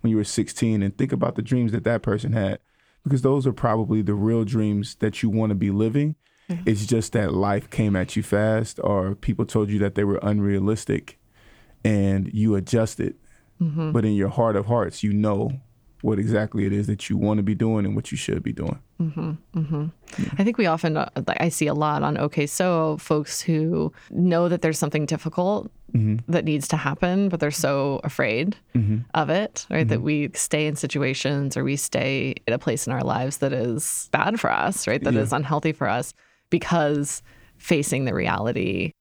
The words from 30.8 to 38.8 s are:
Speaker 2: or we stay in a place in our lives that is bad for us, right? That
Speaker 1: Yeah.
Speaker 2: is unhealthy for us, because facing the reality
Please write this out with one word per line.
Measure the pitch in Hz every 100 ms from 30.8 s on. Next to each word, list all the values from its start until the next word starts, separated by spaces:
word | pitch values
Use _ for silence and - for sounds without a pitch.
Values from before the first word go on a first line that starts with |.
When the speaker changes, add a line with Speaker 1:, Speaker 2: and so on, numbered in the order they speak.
| 143 143 135 135 135 143 139
Speaker 2:
or | 127
we | 135 139
stay | - - 131 135 131 - -
in |
a | 120
place | - 117 -
in |
our | 127
lives | 131 117 131 143
that | 139
is | 131 120 113 - - -
bad | 131 - 226
for | -
us, | - 69 196 -
right? | -
That | 143
Speaker 1:
Yeah. | 120
Speaker 2:
is | 107
unhealthy | - 135 151 160
for | 151 120
us, | 117 - - _ _ _
because | 170 - 170 151 147 143 - - - - _
facing | - 165 139 135 131
the |
reality | - - 85 107 - 95 92